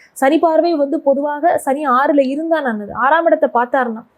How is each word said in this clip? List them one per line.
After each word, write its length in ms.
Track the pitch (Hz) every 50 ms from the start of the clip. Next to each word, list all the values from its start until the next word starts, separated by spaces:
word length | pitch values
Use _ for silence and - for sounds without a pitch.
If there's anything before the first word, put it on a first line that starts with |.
| _ _ _
சனி 260 | - 269 277 311 294
பார்வை 340 | 330 330 320 320 320 349 339
வந்து 260 | 285 285 277 285 294
பொதுவாக 580 | - 277 277 269 285 294 294 294 285 349 - -
சனி 300 | - 277 262 294 311 277
ஆறுல 400 | 240 254 277 294 302 285 269 254
இருந்தா 340 | 277 302 320 330 330 311
நல்லது. 320 | 285 254 220 208 208 202 -
ஆறாம் 320 | 220 233 269 302 330 339
இடத்தை 240 | 339 302 - 302 254 -
பார்த்தாருன்னா 500 | 233 247 247 - 269 247 233 220 226 - _ _